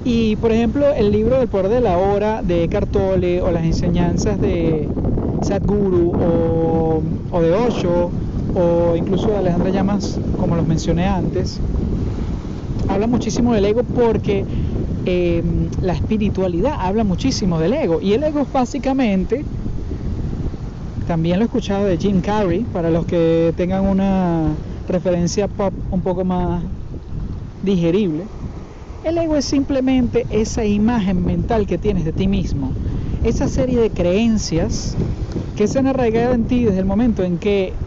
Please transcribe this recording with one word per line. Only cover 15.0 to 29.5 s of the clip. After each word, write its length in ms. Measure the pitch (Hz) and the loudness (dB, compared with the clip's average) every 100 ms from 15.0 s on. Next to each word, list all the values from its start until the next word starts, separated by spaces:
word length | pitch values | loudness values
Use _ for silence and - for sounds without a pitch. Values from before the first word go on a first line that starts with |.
em, 640 | - 180 175 170 170 170 165 - | 0 0 2 0 0 0 0 -2
la 140 | 180 | -2
espiritualidad 800 | 180 - 214 202 185 185 170 247 285 | 0 0 0 0 0 0 0 0 0
habla 240 | 185 208 | -2 0
muchísimo 560 | 208 170 269 - 185 165 | 0 0 0 0 0 0
del 140 | 160 | 0
ego. 280 | 285 226 165 | 0 0 0
Y 120 | 190 | 2
el 100 | 214 | 2
ego 180 | 302 294 | 2 0
es 120 | 269 | 0
básicamente, 920 | 269 247 285 262 269 240 190 175 247 - - - - - - - - - - - - - - - - - | 0 0 -2 -2 0 2 2 0 -2 -4 -6 -4 -4 -4 -6 -4 -4 -4 -4 -4 -6 -10 -10 -8 -6 -2
también 300 | 165 165 180 | 0 0 2
lo 60 | |
he 20 | 226 | 0
escuchado 400 | 240 - 196 202 | -2 -2 0 0
de 100 | 170 | 0
Jim 240 | 202 196 | 2 0
Carrey, 440 | 190 214 196 170 240 | 0 0 0 0 -2
para 180 | 185 165 | -2 0
los 140 | 165 165 | 0 0
que 460 | 175 165 165 165 165 | 2 4 4 2 0
tengan 300 | 180 190 196 | -2 0 2
una 640 | 190 196 190 175 165 156 151 - - - | 2 2 2 2 0 0 -2 -6 -10 -4
referencia 580 | 180 190 175 170 - 196 | -2 0 0 0 0 -2
pop 260 | - 196 - - | -2 -2 -2 -4
un 100 | 196 | -2
poco 240 | 180 180 | -2 -2
más 380 | 185 180 175 175 165 - - - - - - - - - | 0 0 0 -2 -4 -6 -8 -10 -8 -8 -6 -8 -10 -6
digerible, 640 | 190 190 170 185 202 151 208 - - - - - - - | -2 2 2 2 0 -2 -6 -10 -10 -10 -14 -16 -14 -8
el 120 | 320 330 | -4 -2
ego 180 | 330 302 | 0 0
es 80 | |
simplemente 840 | - | 0